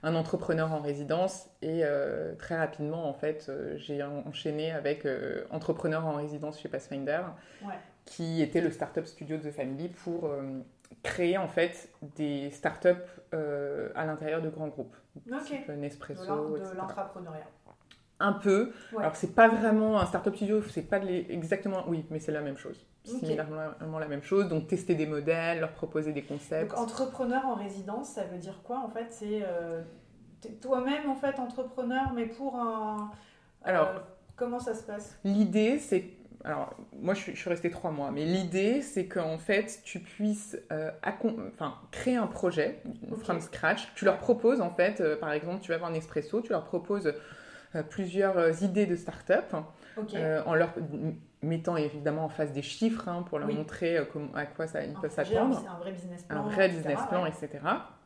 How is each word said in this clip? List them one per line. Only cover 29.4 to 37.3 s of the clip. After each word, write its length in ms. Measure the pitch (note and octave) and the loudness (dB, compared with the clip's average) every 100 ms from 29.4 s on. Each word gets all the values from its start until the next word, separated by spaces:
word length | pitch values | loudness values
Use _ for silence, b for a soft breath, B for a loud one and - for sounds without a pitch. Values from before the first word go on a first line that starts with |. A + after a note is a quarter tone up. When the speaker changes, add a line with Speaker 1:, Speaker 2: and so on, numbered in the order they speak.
| F#3+ | 0
Speaker 2:
euh, 360 | E3+ E3+ E3 E3 B B - - - | -2 -2 -6 -8 B B -20 -20 -18
t'es 80 | A3+ | -16
toi-même, 580 | A3 B3+ B3+ B3+ D4 D4 | -10 0 2 4 0 0
en 60 | |
fait, 240 | C4+ C#4 C4+ | 0 0 0
entrepreneur, 760 | A#3+ C4 B3+ - A#3+ B3+ C4+ | -4 -4 -6 -4 0 2 2
mais 140 | A#3+ A3+ | 0 -2
pour 300 | A#3+ C4+ B3 | -2 -4 -2
un, 540 | A#3 A3 G#3+ G#3+ G#3 B B B B _ | -2 0 -2 -4 -6 B B B B _
euh, 40 | - | 2
Speaker 1:
Alors, 240 | F3+ D3 F#3 - - - - | 4 4 2 -10 -20 -20 -6
Speaker 2:
comment 220 | B3 A#3+ | -4 -2
ça 160 | A#3+ | -2
se 80 | A3 | -4
passe ? 340 | - G#3 - - | -6 -10 -10 -4
Speaker 1:
l'idée, 540 | G3 G3+ G3+ G3+ G#3+ D4 | 2 6 6 6 6 4
c'est, 320 | - F#3 - - - - | 4 2 2 -16 -20 -10
alors, 300 | - C#3+ C3+ - - - | -4 -4 -4 -8 -14 -4
moi, 140 | F3+ | 0
je 60 | G3 | 0
suis, 140 | - | -2